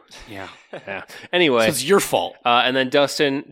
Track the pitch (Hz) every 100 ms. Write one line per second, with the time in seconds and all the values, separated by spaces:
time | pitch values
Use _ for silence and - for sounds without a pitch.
0 | _ - - 101 92 - _ - - 95
1 | - - - 180 165 120 110 110 135 196
2 | - 117 90 - 120 120 123 131 131 143
3 | 139 - 147 139 -